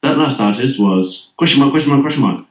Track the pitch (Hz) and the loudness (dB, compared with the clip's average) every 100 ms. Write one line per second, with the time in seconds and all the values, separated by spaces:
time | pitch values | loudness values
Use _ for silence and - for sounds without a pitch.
0 | 147 151 151 131 104 104 131 - 101 95 | -2 0 0 0 -2 0 -2 0 0 2
1 | 92 - - - 165 127 143 147 139 139 | -2 -6 -20 -2 0 2 2 2 0 0
2 | 143 - 110 - - | 0 0 -2 -2 -10